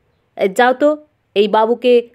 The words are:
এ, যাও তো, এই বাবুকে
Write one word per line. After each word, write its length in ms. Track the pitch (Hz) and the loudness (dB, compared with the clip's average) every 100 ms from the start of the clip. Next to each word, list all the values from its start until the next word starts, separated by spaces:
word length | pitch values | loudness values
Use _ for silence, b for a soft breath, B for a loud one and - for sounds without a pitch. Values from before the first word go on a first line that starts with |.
| _ _ _ - | _ _ _ -6
এ, 120 | 196 | -6
যাও 240 | 190 247 | 0 0
তো, 340 | 254 294 302 - _ _ | 2 0 -2 -8 _ _
এই 140 | - 208 | -4 -2
বাবুকে 640 | 208 220 233 247 240 240 | 0 0 -2 2 0 0